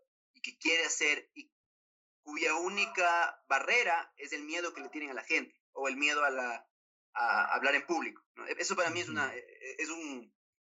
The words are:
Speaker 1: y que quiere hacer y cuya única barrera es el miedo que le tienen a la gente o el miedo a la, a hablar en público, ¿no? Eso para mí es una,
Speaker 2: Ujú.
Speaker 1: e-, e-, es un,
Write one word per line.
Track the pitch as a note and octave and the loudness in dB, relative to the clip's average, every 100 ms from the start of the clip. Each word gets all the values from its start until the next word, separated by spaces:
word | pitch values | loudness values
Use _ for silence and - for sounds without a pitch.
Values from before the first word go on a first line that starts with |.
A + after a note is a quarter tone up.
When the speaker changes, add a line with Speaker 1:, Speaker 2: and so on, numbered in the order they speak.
| _ _ _ | _ _ _
Speaker 1:
y | _ | _
que | - - | -14 -2
quiere | D#3 E3 | 2 2
hacer | D#3 - D3+ D3 - | 2 2 2 0 -4
y | - - _ _ _ _ _ _ _ | -20 -20 _ _ _ _ _ _ _
cuya | - - D#3+ | -10 -2 0
única | D#3+ F3+ G3+ G3 - F3 E3+ E3+ - - | 2 0 -2 -2 2 4 4 2 -2 0
barrera | C3+ - A#3 G3 E3+ C#3 - | 0 2 2 4 0 -2 -12
es | C#3+ | -10
el | D#3 | -8
miedo | D3 E3+ E3+ | -6 -4 -4
que | C#3+ | -6
le | C3+ | -10
tienen | D3+ D3 | -8 -8
a | |
la | B2 | -8
gente | - D#3 B2+ _ _ | 0 0 0 _ _
o | - C3+ | -4 -4
el | C3 | 0
miedo | D3 D3 | 2 4
a | C#3+ | 2
la, | C3 B2 A2+ - _ _ _ _ | 2 -2 -4 -10 _ _ _ _
a | A#2 A#2 G#2 - | 0 2 4 4
hablar | B2+ C3 | 2 2
en | C#3+ - | 2 2
público, | E3 A#2 - _ - | -2 -2 -10 _ -14
¿no? | A2+ | -8
Eso | D3+ - F3+ | -4 -2 0
para | E3+ | 0
mí | E3+ | 0
es | E3 | -4
una, | D#3 C3+ | -2 -2
Speaker 2:
Ujú. | A#2+ | -4
Speaker 1:
e-, | |
e-, | - - C3 C3 | -14 -16 -14 -8
es | D#3 | -6
un, | E3 D3+ C3 G#2+ _ _ _ | -6 -8 -10 -12 _ _ _